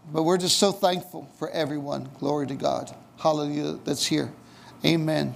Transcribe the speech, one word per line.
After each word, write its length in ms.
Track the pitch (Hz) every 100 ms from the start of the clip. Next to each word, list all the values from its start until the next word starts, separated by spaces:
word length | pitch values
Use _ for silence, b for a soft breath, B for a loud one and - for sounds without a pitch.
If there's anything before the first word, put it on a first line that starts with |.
| 156
but 120 | 151
we're 140 | 160 185
just 200 | 175 -
so 160 | 202
thankful 560 | 190 185 180 - - - -
for 120 | 156
everyone. 580 | - 147 151 143 139 131 139
Glory 260 | 143 147 135
to 80 | 139
God. 380 | - - - - - -
Hallelujah. 640 | 160 151 147 147 147 143 -
That's 200 | 143 -
here. 280 | 151 131 - B B B B
Amen. 500 | 156 165 156 156 139